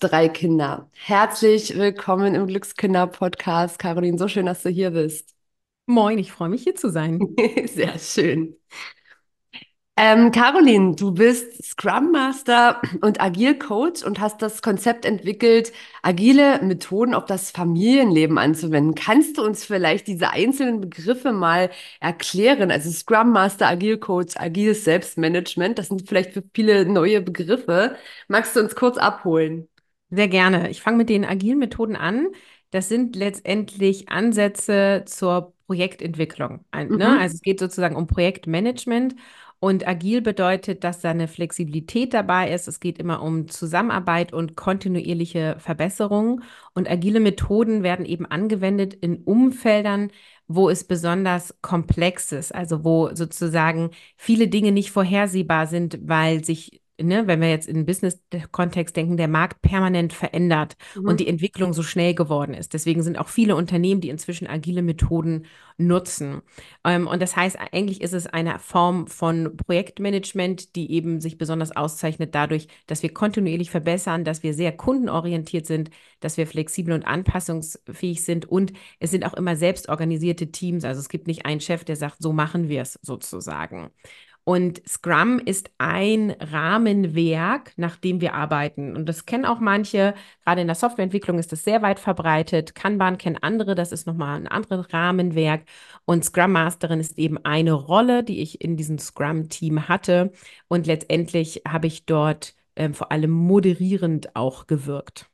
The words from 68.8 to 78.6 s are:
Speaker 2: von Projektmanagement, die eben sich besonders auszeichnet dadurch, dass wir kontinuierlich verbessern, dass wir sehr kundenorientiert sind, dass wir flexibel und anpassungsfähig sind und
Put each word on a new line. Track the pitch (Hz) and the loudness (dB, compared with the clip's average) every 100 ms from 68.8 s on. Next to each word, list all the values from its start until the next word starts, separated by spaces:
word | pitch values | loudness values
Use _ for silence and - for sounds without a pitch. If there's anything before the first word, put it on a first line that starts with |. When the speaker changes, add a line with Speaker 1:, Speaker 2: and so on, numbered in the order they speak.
| 175 180 160 | 2 0 -4
Speaker 2:
von | - 165 165 156 160 | -4 -2 -2 -4 -6
Projektmanagement, | - 175 202 - 202 196 190 190 180 185 - 175 | -2 -2 -2 -6 -4 -4 -4 -4 -4 -4 -8 -10
die | 156 | -4
eben | 165 165 165 | -2 -2 -4
sich | 160 160 | -6 -6
besonders | 160 160 160 - | -4 -4 -4 -4
auszeichnet | 151 156 160 156 160 147 | -6 -4 -6 -6 -4 -2
dadurch, | 147 156 156 _ - | -2 -2 -6 _ -10
dass | 156 | -6
wir | 165 | -6
kontinuierlich | - 214 208 190 170 175 | -2 -2 0 -2 -2 -4
verbessern, | 175 160 180 185 170 | -4 -2 -2 -2 -4
dass | 160 156 | -4 -4
wir | 160 | -4
sehr | 147 170 160 | -2 -4 -2
kundenorientiert | - 269 233 170 170 170 160 170 160 | -2 0 0 -2 -2 -4 -4 -6 -4
sind, | 160 156 - _ _ | -4 -4 -12 _ _
dass | 156 160 | -8 -4
wir | 156 | -4
flexibel | 160 156 - 170 | -4 -6 -6 -2
und | 160 - | -2 -2
anpassungsfähig | 151 190 180 170 165 160 - - 165 180 170 | -2 -2 -2 -4 -6 -8 -14 -18 -8 -6 -4
sind | - 170 - | -4 -4 -2
und | 185 | 0